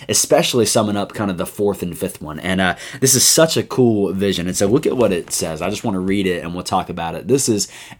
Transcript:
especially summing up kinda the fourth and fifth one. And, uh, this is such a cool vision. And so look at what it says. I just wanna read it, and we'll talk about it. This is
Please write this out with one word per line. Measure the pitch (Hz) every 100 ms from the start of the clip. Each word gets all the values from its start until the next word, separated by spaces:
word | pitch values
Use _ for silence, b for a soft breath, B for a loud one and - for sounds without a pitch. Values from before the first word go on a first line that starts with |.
| B
especially | 104 - 147 - 127 104
summing | 120 104 101
up | 98
kinda | - 101
the | 90 90
fourth | - 101 95
and | 90 82
fifth | 90 -
one. | 76 76
And, | 92 95
uh, | 92 87 B 131
this | 131 123
is | -
such | - 160 123
a |
cool | 104 - 120 107 92
vision. | 95 101 87 87
And | 92
so | 101
look | 123 -
at | 127
what | 110
it | 87 -
says. | - 85 80
I | 90
just | 101
wanna | 117 92
read | 92 101 92
it, | 87
and | 82
we'll | 90
talk | 90 92 -
about | 87 82 82
it. | 90
This | 135 127
is | 104 - B B